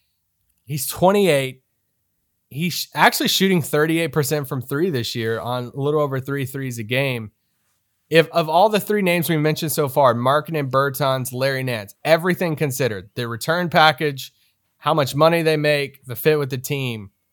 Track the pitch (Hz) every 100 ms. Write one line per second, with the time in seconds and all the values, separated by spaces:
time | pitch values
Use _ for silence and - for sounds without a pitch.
0 | _ _ _ _ _ _ - 143 - -
1 | 147 208 190 143 131 131 _ _ _ _
2 | _ _ _ _ _ 135 175 - - 151
3 | 202 - 285 - 190 180 - 151 160 165
4 | 165 156 135 151 135 139 123 143 190 135
5 | 110 120 113 113 117 127 123 139 139 151
6 | 143 131 131 139 131 143 131 117 107 127
7 | 139 123 107 - _ _ _ _ _ _
8 | _ 160 156 165 160 165 214 208 208 208
9 | 185 175 170 160 151 151 160 - 143 151
10 | 139 120 127 147 151 160 135 135 139 135
11 | 139 131 127 127 135 131 131 117 98 -
12 | 147 165 180 175 175 147 151 127 127 101
13 | 98 - 120 117 - 170 175 175 156 151
14 | 156 135 - _ _ _ _ _ 147 156
15 | 131 139 160 170 160 156 151 147 139 -
16 | 127 117 156 151 139 135 - 143 127 113
17 | 95 _ _